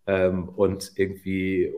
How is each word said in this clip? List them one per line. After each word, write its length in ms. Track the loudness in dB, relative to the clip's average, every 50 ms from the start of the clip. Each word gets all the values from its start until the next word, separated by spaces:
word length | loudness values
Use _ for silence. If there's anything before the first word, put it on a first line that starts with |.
| _
ähm, 440 | 0 2 2 2 2 2 0 -4 -6
und 420 | 0 2 2 2 2 -2 -8 -6 -2
irgendwie 760 | -2 -2 -2 -2 -6 -6 -4 -2 -2 -2 0 0 0 0 0 -2